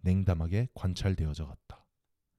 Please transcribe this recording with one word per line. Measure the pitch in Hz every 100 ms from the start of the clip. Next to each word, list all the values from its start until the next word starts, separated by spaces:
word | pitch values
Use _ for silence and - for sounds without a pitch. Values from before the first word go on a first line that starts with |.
냉담하게 | 90 92 98 82 82 98 127
관찰되어져 | - 95 90 98 92 78 73 73
갔다. | - - - _ _ _ _ _